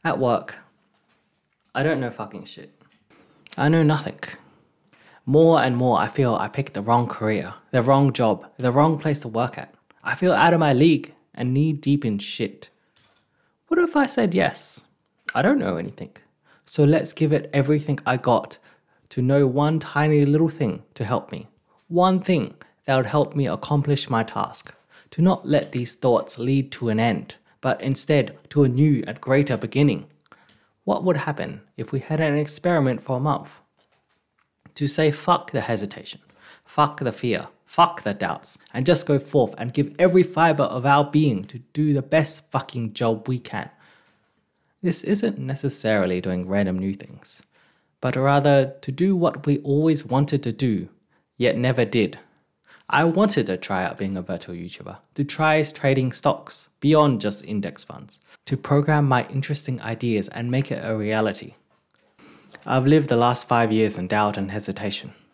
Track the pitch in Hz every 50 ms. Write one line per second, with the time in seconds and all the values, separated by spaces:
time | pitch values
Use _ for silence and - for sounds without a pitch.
0 | _ 165 - - 131 120 117 - - - - - - _ _ _ _ _ _ _
1 | _ _ _ _ _ _ _ _ _ _ _ _ _ _ _ - 135 156 160 139
2 | 127 120 117 - 113 104 - 92 - - - - - - _ _ _ _ _ _
3 | _ _ _ _ _ _ _ _ _ - - - - 151 160 165 156 147 151 147
4 | - - - - - - - - _ _ _ _ _ _ _ _ _ _ _ _
5 | _ _ _ _ _ - 135 151 165 165 165 147 123 131 123 120 127 123 117 82
6 | 104 110 - - 135 120 110 - - 104 - - 139 - - 98 104 113 117 117
7 | 120 - - - 110 107 107 98 - 90 104 - _ _ - 127 117 127 139 139
8 | 143 135 120 - 123 110 101 92 - - _ - 127 127 120 139 151 160 160 151
9 | - 156 143 143 - 120 110 120 120 - - - - - _ _ _ _ _ _
10 | - - - - 185 180 175 - 147 170 170 165 160 147 135 123 151 170 160 127
11 | - - - _ _ _ _ - 120 123 127 139 151 160 151 147 - 139 143 143
12 | 135 113 104 101 - - - - 117 98 - - - - _ _ _ _ _ _
13 | _ _ _ _ _ _ _ _ _ _ _ _ _ _ 330 339 349 330 330 302
14 | 277 247 - - 226 190 170 185 175 - - - - - - - - _ _ _
15 | _ _ _ _ _ - - 117 139 208 294 277 - 95 90 82 85 - - -
16 | - - _ - _ _ _ _ _ _ _ _ _ - - - 147 143 156 156
17 | - - - - 160 147 151 - - - - 143 135 139 151 151 151 - 143 135
18 | - - 123 123 - 127 120 - - - - - _ _ _ _ _ _ _ _
19 | _ _ - - 123 127 139 143 143 131 123 143 147 151 160 160 - - - 143
20 | 151 156 151 147 143 139 147 156 165 160 156 - 143 107 - - - _ _ -
21 | 117 101 123 110 - - - 113 104 - _ _ _ _ _ _ _ _ 170 175
22 | 180 185 185 185 185 - 180 151 107 - - _ - _ _ _ _ - 135 131
23 | 127 - - 151 139 - - 147 139 104 82 - - - 151 143 139 147 143 135
24 | - - 123 113 110 - - 104 - - - - - - - _ _ _ _ -
25 | _ _ - - 165 185 185 - - - 147 147 - - - 123 120 117 - -
26 | - 131 120 - - - - - 117 127 135 139 131 135 - - 123 117 107 107
27 | 117 117 104 80 - - - _ _ _ _ _ - 131 - - - 135 135 -
28 | - - 151 143 120 - - - _ - - 147 143 127 120 127 147 151 143 117
29 | - - 104 - - 127 135 135 139 139 127 104 - 113 - 131 147 143 107 -
30 | - - _ _ _ _ - _ _ _ _ _ _ _ _ _ _ 190 - -
31 | 175 185 170 147 - 156 143 - - - - 107 _ _ _ - 113 - - 135
32 | - - 160 156 160 151 143 147 151 147 - - - 175 175 160 139 131 123 110
33 | - - 131 123 135 151 135 - - - - - _ _ _ _ _ _ _ _
34 | _ _ _ _ _ _ _ _ _ _ _ _ _ - _ - 147 143 - -
35 | 156 151 147 - - - 175 170 - - - 131 - - 117 101 104 101 - 95
36 | - - - - _ _ _ _ - - - _ _ _ - - 151 147 151 -
37 | 139 123 110 - - 123 104 82 - - _ _ _ _ - - 170 170 - -
38 | - 104 101 101 98 87 80 - - - - - _ _ - 117 131 147 175 -
39 | - - 147 135 139 - - 151 - - - - 117 123 - 147 143 147 - -
40 | 175 185 175 185 175 180 - 160 165 165 160 143 135 - - 127 123 143 139 143
41 | 147 143 - 151 156 143 117 95 98 - - 120 - _ _ 147 151 151 143 139
42 | 131 - - 160 151 - - - _ _ - 131 - - - 123 117 107 101 -
43 | 120 113 113 110 113 - 131 120 - - - 107 - - _ _ _ _ _ _
44 | _ _ _ _ _ _ _ _ _ _ _ _ _ _ _ _ - 175 165 -
45 | - - 214 202 - 220 202 190 135 131 139 - - 139 - - - 110 110 104
46 | 92 92 90 90 90 95 90 90 90 92 95 101 101 92 90 92 95 98 98 98
47 | - - - - - - - - _ _ _ _ _ _ _ _ _ _ _ _
48 | - 127 123 131 131 139 143 143 139 147 139 139 135 135 - - - - 131 139
49 | 175 196 196 180 170 160 - 143 147 147 143 143 147 143 139 147 156 160 156 147
50 | - 110 123 135 147 143 - 139 - 120 110 - 135 123 107 98 92 90 _ _
51 | _ _ _ _ _ _ _ _ 120 120 - 113 120 127 131 127 120 104 - 120
52 | 104 - - - - _ _ _ _ _ _ _ _ _ - _ _ _ - 139
53 | 160 170 160 185 208 208 - 147 110 98 92 92 - - 101 92 92 87 - -
54 | 101 95 98 95 87 - 92 85 - - 87 87 87 87 - - 98 95 95 -
55 | _ _ _ - 143 143 - - 156 156 156 156 151 151 - - - 139 135 131
56 | 131 127 - - - 143 - - - - - - - _ _ _ - 143 156 151
57 | 151 143 127 104 101 104 98 - - - - 208 - 85 - - - - - -
58 | - - - - _ _ - _ _ - 143 131 - - 143 143 147 160 156 147
59 | 147 139 127 123 120 - - 135 135 - 151 143 - - 127 117 - 113 117 110
60 | - 120 113 104 92 - - - 120 120 123 131 139 - - - - 104 110 110
61 | 107 107 107 110 110 107 107 - - - - _ _ _ _ _ _ _ _ _
62 | _ _ _ _ - - - - _ _ - - - 107 123 131 127 139 151 160
63 | 147 143 127 117 120 120 123 - - - 123 117 117 110 110 110 110 104 104 90
64 | 90 90 107 104 104 104 98 98 98 95 98 107 101 - 95 - 107 101 98 -
65 | - - - _ _ _